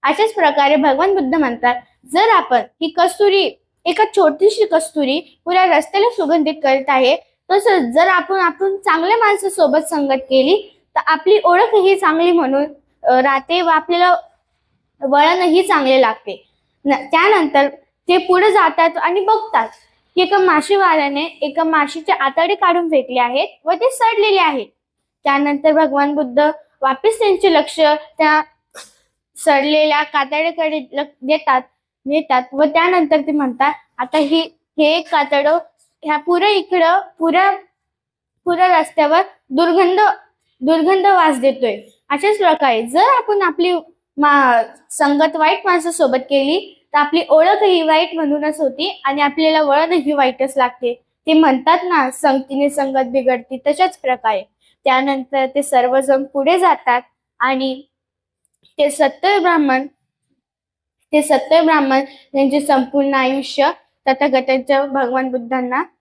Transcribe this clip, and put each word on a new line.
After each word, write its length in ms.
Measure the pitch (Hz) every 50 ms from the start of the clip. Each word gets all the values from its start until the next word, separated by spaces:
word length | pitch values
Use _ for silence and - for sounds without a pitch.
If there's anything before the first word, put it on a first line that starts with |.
अशाच 320 | - 277 302 - 440 440 427
प्रकारे 420 | - 339 294 294 294 285 277 294
भगवान 380 | 294 294 294 262 277 339 392 403
बुद्ध 200 | 381 294 254 285
म्हणतात, 400 | 320 294 247 240 240 - 240 247 247 _ _ _ _ _ -
जर 160 | - 339 415 440
आपण 320 | 440 359 330 - 254 240 208 - _ _
ही 80 | 320 311
कस्तुरी, 640 | 330 - 339 359 349 - 403 403 381 392 359 247 - _ _ _ _ _ _
एका 200 | 339 349 403 440
छोटीशी 640 | 427 - 415 370 311 294 - 381 427 427 - 427
कस्तुरी 760 | 415 330 320 320 - - 311 285 254 269 320 - - _ _ _
पुऱ्या 320 | 339 359 370 370 370 370
रस्त्याला 340 | 349 302 - - 392 403 480
सुगंधित 440 | 480 403 339 285 330 330 302 311 311 311
करत 220 | - 269 269 269 269 277
आहे, 280 | 277 262 262 247 294 - - _ _ _ _ _
तसंच 440 | 359 403 403 466 392 359 262 233 233
जर 140 | 302 349 392
आपण, 320 | 370 359 339 349 381 381
आपण 360 | 359 339 330 - 392 392 392
चांगल्या 400 | 392 - 392 359 339 330 370 440
माणसासोबत 640 | 466 453 415 415 392 392 392 381 - 320 285 262 311
संगत 420 | 311 - 330 302 285 277 269 262 262 -
केली 520 | 262 262 262 285 370 427 - - _ _ _ _ _
तर 40 | 311 -
आपली 320 | - 320 311 320 370 415 415 -
ओळख 300 | 349 349 370 453 453 440
ही 220 | 427 370 381 392
चांगली 360 | 381 381 330 311 320 339 349
म्हणून, 320 | 349 349 302 262 269 277 294 294 294 _ _ _ _ _
अ, 180 | - - 254 254
राहते 400 | 254 277 269 269 269 - 339 359
व 80 | 359 339
आपल्याला 480 | 320 311 320 - 349 349 359 359 359 349 - _ _ _ _ _ _ _ _ _ _ _ _ _ _ _
वळणही 640 | 277 269 277 285 294 320 349 370 359 349 311 370
चांगले 380 | 370 392 392 302 277 262 262 262
लागते. 460 | 254 226 220 - _ 208 180 - _ _ _ _ _ _ _ _ _
न-, 220 | 277 285 - - -
त्यानंतर 580 | - 320 349 403 427 381 330 285 - 277 277 277 277 - _ _ _ _ _ -
ते 100 | 349 359
पुढे 320 | 339 - 359 359 392 427
जातात 460 | 392 415 359 320 311 - 330 330 330
आणि 240 | 339 - 330 349 403
बघतात 480 | 381 403 440 440 440 440 - 254 226 220 - _ _ _ _ _ _ _ _
की 80 | 349
एका 160 | 370 359 392 403
माशीवाल्याने 840 | 370 359 320 302 302 - 403 392 392 349 320 311 285 277 277 285 311
एका 400 | 330 - _ 285 302 277 311 330
माशीचे 480 | 320 320 311 294 285 - 330 311 -
आतडे 420 | 381 392 - 277 269 330 330 359 403
काढून 360 | 403 403 349 339 349 349 320
फेकले 300 | 311 269 254 262 254 254
आहेत 280 | 240 240 247 277 381 - - _ _
व 80 | 311
ते 180 | 359 339 440 523
सडलेले 500 | 523 - 466 453 453 440 403 440 392 381
आहेत. 260 | 349 311 285 262 202 - _ _ _ _ _ _ _ _ _ _ _
त्यानंतर 480 | 285 277 277 285 294 285 277 294 320
भगवान 420 | 302 311 320 285 269 277 285 285 294
बुद्ध 360 | 285 302 254 240 277 294 302 311 - _ _ _ _
वापस 360 | 269 262 262 262 - 427 440 453
त्यांचे 340 | 466 415 381 359 392 392
लक्ष 280 | 330 294 311 - - 320 311 302 302 302 302 - _ -
त्या 240 | 320 302 302 302 302 _ _ _ _ _ _ - - - _ _ _ _ _ _ _ _ _
सडलेल्या 680 | - - - 285 277 277 294 302 302 302 311 294 294
कातड्याकडे 760 | 302 294 - 294 277 269 294 302 320 330 330 330 320 311 311 311 254 254
लक-, 240 | - 285 294 294 _ _
देतात, 400 | 254 254 311 302 311 - 269 254 254 _ _ _ _ _ _ _ _
नेतात 360 | 262 285 320 311 - 262 254 254 254
व 120 | 269 269 302
त्यानंतर 560 | 294 302 330 330 359 370 359 320 285 320 311
ते 120 | 277 311
म्हणतात, 400 | 294 294 285 254 233 247 269 285 302 - _ _ _ -
"आता 200 | 254 247 - 311
ही, 220 | 302 277 311 330 330 311 _ _ _ _ _ -
हे 60 | 311
एक 240 | 294 311 339 330 -
कातडं 500 | 349 302 285 277 285 277 285 285 320 339 320 - _ _ _ _ _ _
ह्या 140 | - 302 302
पुऱ्या 320 | 294 294 339 349 349 370 415
इकडं, 520 | 415 392 - - 359 359 330 330 349 392 - - _ _
पुऱ्या, 380 | 320 330 320 359 381 403 381 381 - _ _ _ _ _ _ _ _ _ _ _ _ _ _ _ _
पुऱ्या 360 | 349 349 339 370 370 359 320
रस्त्यावर 420 | 311 - - - 302 294 311 339 381 381 - _ _ _
दुर्गंध, 500 | 269 277 339 339 330 370 381 349 370 370 427 392 - - _ _ _ _ _ _ _ _
दुर्गंध 460 | 254 269 320 330 311 349 392 381 370
वास 340 | 403 392 359 330 311 285 254
देतोय." 400 | 240 269 262 269 254 226 196 208 - - _ _ _ _
अशाच 300 | 285 294 330 403 427 415
प्रकारे 440 | 392 339 311 311 294 269 233 220
जर 180 | 233 240 254 330
आपण 420 | 403 508 539 508 466 - 415 403
आपली 300 | 381 339 311 - 339 359 359 330 330 _ _ _ _ _ _
मा-, 460 | 277 285 294 285 285 277 254 240 233 226 - - - _ _
संगत 460 | - - 302 285 285 285 311 320 320
वाईट 240 | 320 311 311 403 440 -
माणसासोबत 540 | 392 359 349 311 339 330 - 320 339 339 349
केली 680 | 269 - 285 277 277 277 311 392 427 - - _ _ _
तर 60 | - 294
आपली 240 | 294 285 302 339 - -
ओळख 340 | 277 311 320 359 415 -
ही 200 | 427 392 370 339
वाईट 320 | 320 311 320 311 349 349 -
म्हणूनच 460 | 330 320 285 294 294 294 302 302 302
होती 400 | 311 262 254 - 320 392 - - _
आणि 180 | 277 277 294
आपल्याला 400 | 294 285 277 320 320 320 311 311
वळण 300 | 311 285 277 294 320 330
ही 200 | 359 339 254 285
वाईटच 420 | 302 277 269 262 254 - 269 269 269
लागते. 460 | 277 254 247 240 - 254 233 240 _ _ _ _ _ _
ते 60 | 311
म्हणतात 460 | 320 311 320 285 262 254 262 320 330 349 359
ना, 260 | 359 349 311 262 254
"संगतीने 600 | 254 - - 294 269 269 269 _ 277 269 285 285
संगत 360 | 277 294 277 269 269 269 262
बिघडती", 500 | 247 240 269 247 254 254 240 240 _ 269
तशाच 420 | 262 _ 294 294 294 370 381 370 -
प्रकारे. 440 | - 262 254 247 - 226 220 190 196 _ _ _ _ _ _ _ _
त्यानंतर 600 | 277 254 262 269 277 277 269 254 262 277 269 262
ते 160 | 262 269 285
सर्वजण 600 | 285 - 285 254 247 247 254 269 262 269 277 269 277
पुढे 340 | 277 _ 285 269 285 349 370
जातात 440 | 370 349 302 277 - 254 240 247 247 _ _ _ _ _ _ _
आणि 440 | 233 254 269 262 269 269 262 269 285 _ _ _ _ _ _ _ _ _ _ _ _ _ _ _ _ _ _ -
ते 120 | 294 294
सत्तर 480 | 285 - 311 277 285 - - 381 403 403
ब्राह्मण, 480 | 330 359 339 320 294 277 262 262 277 285 _ _ _ _ _ _ _ _ _ _ _ _ _ _ _ _ _ _ _ _ _ _ _ _
ते 100 | - 302
सत्तर 400 | 294 - 294 - 311 311 311 330
ब्राह्मण 380 | 320 320 320 302 277 269 262 269
त्यांचे 600 | 277 302 - - _ _ - 277 277 269 269 294
संपूर्ण 540 | 285 294 285 262 254 262 - 285 277 277 277
आयुष्य 560 | 269 254 254 269 277 262 - - - 269 302 349 _ _ _ _ _ _
तथागतांच्या, 800 | 277 262 269 285 285 254 262 262 262 262 262 262 - 277 269 277
भगवान 440 | 277 262 277 262 240 254 262 262 262
बुद्धांना 520 | 247 254 233 233 262 262 254 247 254 277 349 381 _ _